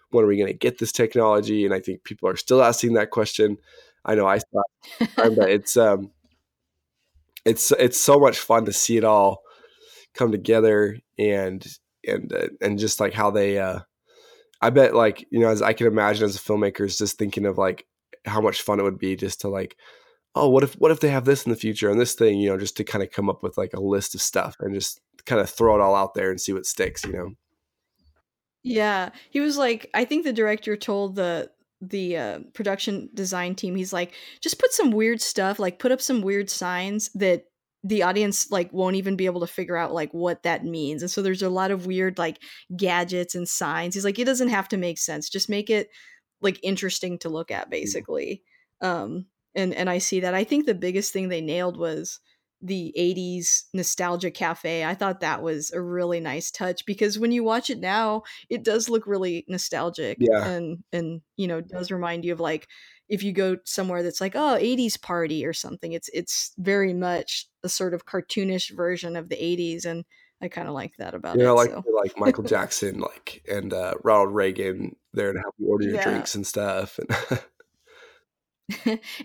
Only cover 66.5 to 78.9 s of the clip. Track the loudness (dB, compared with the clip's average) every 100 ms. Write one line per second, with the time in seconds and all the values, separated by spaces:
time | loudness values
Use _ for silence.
66.5 | -6 -2 0 0 -2 -2 -4 -6 -10 -12
67.5 | _ -8 -4 -4 -4 -6 -8 -6 -4 -2
68.5 | -2 -4 -4 -2 -2 -6 -10 -8 -6 -4
69.5 | -2 -4 -6 -8 -8 -10 _ _ _ -12
70.5 | -10 -8 -8 -10 -12 -12 -10 -2 2 6
71.5 | 6 4 0 -2 0 0 0 0 0 0
72.5 | -2 -2 -4 -4 -4 -8 -10 -18 -16 -8
73.5 | -6 -6 -4 -4 -2 4 4 4 2 0
74.5 | 0 -4 -4 -8 -12 _ -4 -2 -4 -8
75.5 | -4 0 0 0 0 0 -2 -4 -8 -6
76.5 | -4 -2 -2 -6 -8 -4 -4 -2 -6 -8
77.5 | _ _ _ _ -20 -20 _ _ _ _
78.5 | _ -14 -6 -4